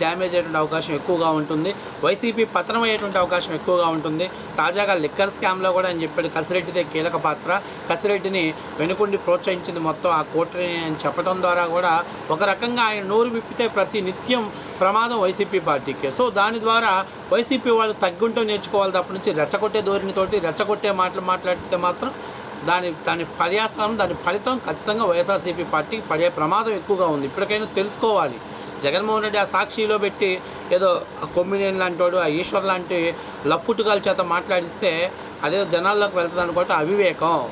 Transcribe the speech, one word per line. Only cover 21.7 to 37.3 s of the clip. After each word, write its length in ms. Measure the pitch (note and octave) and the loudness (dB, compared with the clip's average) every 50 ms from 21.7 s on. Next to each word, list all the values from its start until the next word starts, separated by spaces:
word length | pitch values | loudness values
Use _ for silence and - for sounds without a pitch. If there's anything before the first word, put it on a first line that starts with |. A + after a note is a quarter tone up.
| F#3+ F3 F3 F3+ | -2 0 0 0
మాత్రం 220 | F3 - - C4+ - - - - - - - - - - C#3+ D#3+ | 0 -2 -4 -6 -6 -8 -12 -12 -12 -12 -12 -12 -12 -6 -2 0
దాని, 200 | F3 F#3 F3+ F3 D#3 D3+ - | 0 0 0 -2 -6 -4 -2
దాని 180 | E3+ E3 E3+ E3 D#3+ - - | -2 -2 -2 -4 -6 -2 -2
పర్యాసనం, 520 | E3+ F3 F#3+ G#3+ A3 A3 - G#3 G#3+ G#3+ A3+ G#3 | 0 0 2 0 0 0 -2 -2 -2 -2 0 0
దాని 140 | F#3+ F3 E3 - - | 0 -2 -2 -2 -2
ఫలితం 300 | F3+ F#3 G#3 - B3+ C4 A#3+ - | -2 -2 -2 0 -2 -2 -2 -4
ఖచ్చితంగా 380 | D#3+ D#3 - - G#3+ G#3 A3+ A#3+ C4 | -6 -8 -6 -4 -4 -2 0 2 2
వైఎస్ఆర్సీపీ 540 | B3+ C4 C4 G3+ G3 F3+ - F3+ E3 F3 E3 - G#3 | 2 2 2 2 2 0 0 -2 -4 -4 -4 -2 0
పార్టీకి 320 | G3+ G3+ - A3+ A3 G#3+ - | -2 0 -2 -4 -6 -4 -2
పడే 180 | D#3+ D#3 E3+ F3 E3+ E3+ | 0 2 2 2 2 2
ప్రమాదం 340 | D3+ D#3 F#3+ G#3+ A3 A3+ G#3 F3+ | 0 2 2 2 2 2 -2 -2
ఎక్కువగా 260 | D#3 - G3+ F#3 F#3 E3 D3+ | 0 0 2 2 4 2 2
ఉంది. 120 | C#3+ C#3 C#3 | 0 -2 -2
ఇప్పటికైనా 360 | - F#3 G3 G3 G#3+ G#3+ G#3+ E3 - G3 | -2 -2 -2 0 0 -2 -2 -2 -2 -2
తెలుసుకోవాలి. 600 | G3 G#3 - - A#3+ A3 G#3 F#3+ E3 C3+ A#2 A2 - - - - - - - - C#3+ | -2 -2 -2 0 2 4 4 4 2 2 -2 -6 -12 -14 -14 -12 -12 -12 -8 -4 -2
జగన్మోహన్ 400 | C#3 D3+ F#3+ G#3 A3 A3 G#3+ G#3 | 0 0 0 0 0 0 0 0
రెడ్డి 120 | G#3+ G3+ G#3 G3 | 0 0 0 0
ఆ 40 | - - | 2 2
సాక్షిలో 420 | F#3+ G#3 G3+ - A3+ A3 G#3 G#3+ G#3 G3+ | 0 0 0 0 -2 0 2 2 2 0
పెట్టి 260 | G3 G3 - G#3 F#3+ F#3 F3+ - - - - - - F3 | 0 0 0 0 0 0 0 -4 -10 -12 -10 -4 0 2
ఏదో 140 | F3+ G3 F#3 F3 D3 - - - - - | 4 4 4 2 2 -2 -6 -10 -10 -8
ఆ 40 | - - | -4 0
కొమ్మినేని 420 | F3 F3+ F#3+ G3 G3 G3 G3 F#3+ F#3+ F#3 | 0 0 2 2 0 2 2 2 0 0
లాంటోడు, 360 | F3+ F3 D#3+ F3+ F3 F3 F#3 E3+ | 0 2 2 2 2 4 2 2
ఆ 20 | D3+ D3+ E3 | 2 2 0
ఈశ్వర్ 280 | F#3 - G#3+ G3 F#3+ G3 | 0 0 0 0 2 2
లాంటి 280 | F#3 F3+ F3 D#3+ F#3 F3 E3 E3+ E3 - - - - - - C#3+ D#3+ | 0 0 0 -2 0 0 0 0 -2 -4 -8 -12 -10 -4 0 2 2
లఫుట్టుగాల 480 | E3+ - - A3+ G#3 G#3+ G#3+ G#3 G3 - | 2 2 0 0 2 2 2 2 2 2
చేత 140 | G3 F#3 F#3+ F3+ E3+ E3+ | 2 2 2 2 0 0
మాట్లాడిస్తే 580 | F3+ F3 G3 F#3+ F3+ F3 E3 - - G#3+ F3+ D#3+ E3 F3 F#3 - - - - - - - | -2 0 0 0 0 0 -2 -4 -2 0 0 2 2 0 -2 -4 -8 -14 -14 -10 -4 -2
అదే 120 | D3 E3+ G3+ G3 E3 E3+ | 0 2 2 0 2 2
జనాల్లోకి 420 | E3 F3 G3 G#3 G#3 G#3 G3+ F3+ F3+ | 2 2 4 4 4 2 2 2 0
వెళ్తుంది 220 | E3+ E3 E3+ F3+ F3 | 0 0 0 0 0
అనుకోవటం 300 | F3 E3 F3+ F3+ F#3 F#3 D#3+ D3+ | 0 2 0 2 2 2 2 2
అవివేకం. 520 | E3+ G3+ G3+ G3 E3+ D#3 - D#3 E3 | 2 4 4 4 4 2 2 2 2